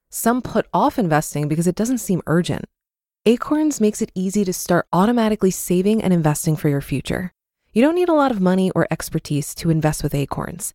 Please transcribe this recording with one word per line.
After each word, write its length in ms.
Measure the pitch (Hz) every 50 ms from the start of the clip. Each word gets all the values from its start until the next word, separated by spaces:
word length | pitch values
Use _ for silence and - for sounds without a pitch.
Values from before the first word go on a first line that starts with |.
| _ _
Some 320 | - - - 226 247 254
put 260 | - - - 220 - - -
off 260 | 175 220 294 - -
investing 500 | 202 165 160 151 - - - 147 151 156
because 180 | 156 160 170
it 80 | 180 180
doesn't 240 | - 214 240 262 226
seem 240 | - - 185 160 -
urgent. 380 | - 151 175 175 - - - - - _ _ _ _ _ _ _ _ _ _ _
Acorns 520 | 214 240 247 - - 302 302 311 302 285 -
makes 220 | 214 214 214 -
it 100 | 220 - -
easy 280 | 185 185 196 - 208 202
to 80 | 185 180
start 320 | - - - 175 170 - -
automatically 600 | - 175 190 233 247 240 220 214 220 - - 190
saving 520 | 180 - - - 180 180 185 208 220 220 -
and 120 | 185 180
investing 420 | 170 156 156 147 - - 160 151
for 140 | - - 151
your 100 | 139 139
future. 500 | 143 - - 127 - - - - 185 180 - _ _ _ _ _ _ _ -
You 80 | 214 254
don't 120 | 302 339
need 140 | 359 359 349
a 60 | 320
lot 160 | 302 277 269
of 100 | 240 196
money 300 | 185 180 185 185 185 185
or 180 | - 170 160 -
expertise 640 | 160 - - - - 160 - - 147 143 143 - -
to 120 | - - 165
invest 340 | 160 160 151 151 151 - -
with 120 | 143 -
Acorns. 580 | 143 139 - - - - - - 175 - - -